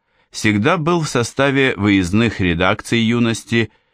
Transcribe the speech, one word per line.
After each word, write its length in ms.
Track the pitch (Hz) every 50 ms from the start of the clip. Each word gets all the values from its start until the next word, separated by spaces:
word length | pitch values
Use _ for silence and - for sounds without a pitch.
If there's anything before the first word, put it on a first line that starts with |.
| _ _ _ _ _ _
всегда 460 | - - - 110 104 104 104 143 180 180
был 220 | 147 160 175 170
в 80 | 156 -
составе 640 | - 131 117 - - - 135 143 135 135 135 131 - -
выездных 640 | 101 107 101 98 92 85 92 107 117 113 - -
редакций 580 | 98 90 85 85 90 92 104 - - - 117 117
"Юности" 720 | 113 110 117 120 120 113 113 - - - 120 117 113 - _ _ _ _